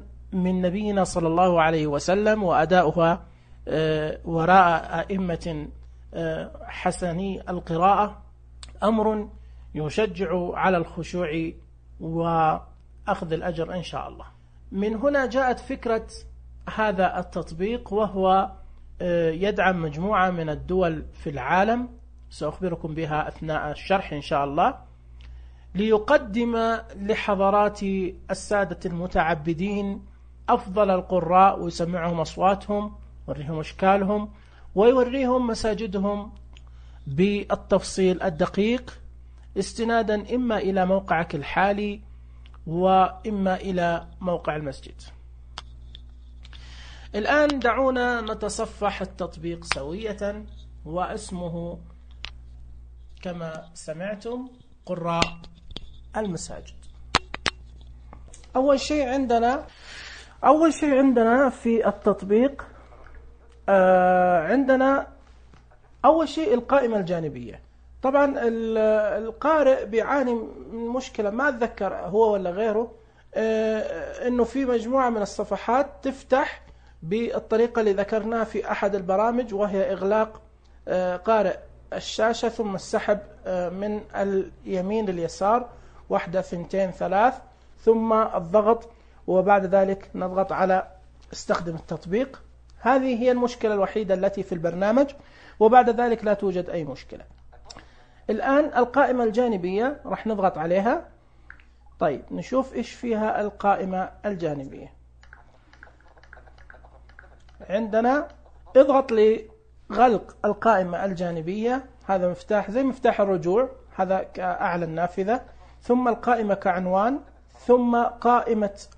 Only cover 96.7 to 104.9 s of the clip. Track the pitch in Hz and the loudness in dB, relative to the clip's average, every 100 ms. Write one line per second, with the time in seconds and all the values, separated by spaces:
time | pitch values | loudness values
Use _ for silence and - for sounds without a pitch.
96.7 | 175 147 127 - - - - - - - | -6 -6 -10 -14 -18 -18 -20 -20 -20 -20
97.7 | - - - - - - 220 269 277 302 | -20 -20 -20 -20 -16 -6 -2 2 2 2
98.7 | - 247 277 247 254 226 208 247 202 175 | 2 2 4 4 4 2 2 0 0 -2
99.7 | 196 254 294 - 190 220 208 190 151 165 | 0 -2 -4 -8 -6 -4 0 0 0 0
100.7 | 185 214 330 - - _ _ - - - | 2 2 0 -4 -20 _ _ -20 -20 -20
101.7 | - - - 170 131 - 175 170 262 262 | -20 -18 -2 -2 -2 -8 -10 -4 -2 -2
102.7 | - 226 - 240 214 214 - 208 202 202 | -6 -8 -8 -4 -2 0 -2 -4 -2 0
103.7 | 196 185 185 185 - 214 190 165 143 139 | 2 0 -4 -6 -6 -6 -4 -4 -6 -10
104.7 | - - | -14 -18